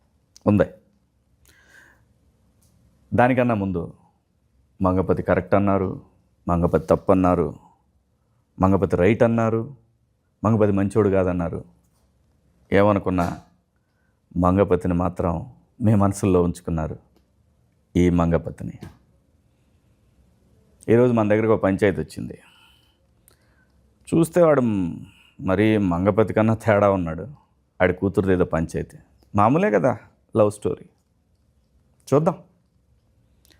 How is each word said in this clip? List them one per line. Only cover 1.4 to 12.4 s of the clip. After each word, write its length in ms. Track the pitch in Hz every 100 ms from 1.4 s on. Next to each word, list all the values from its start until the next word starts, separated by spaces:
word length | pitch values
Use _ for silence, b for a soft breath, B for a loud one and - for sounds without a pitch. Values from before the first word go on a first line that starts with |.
| _ b b b b b b _ _ _ _ _ _ _ _ _ _
దానికన్నా 400 | 104 123 127 123
ముందు 400 | 110 95 90 - - _ _ _ _ _ _ _ -
మంగపతి 400 | 92 92 87 90
కరెక్ట్ 320 | 95 92 90
అన్నారు, 480 | 101 101 98 92 - - _ _ _ -
మంగపతి 380 | 85 85 80 -
తప్పు 260 | 85 -
అన్నారు, 460 | 95 92 87 76 - _ _ _ _ _ _ _ _ _ -
మంగపతి 360 | 92 98 90 87
రైట్ 260 | 92 113
అన్నారు, 540 | 117 117 113 113 135 135 _ _ _ _ _ _
మంగపతి 280 | 107 110 104
మంచోడు 360 | 98 98 110 101
కాదన్నారు. 560 | 95 90 90 85 - - _ _ _ _ _ _ _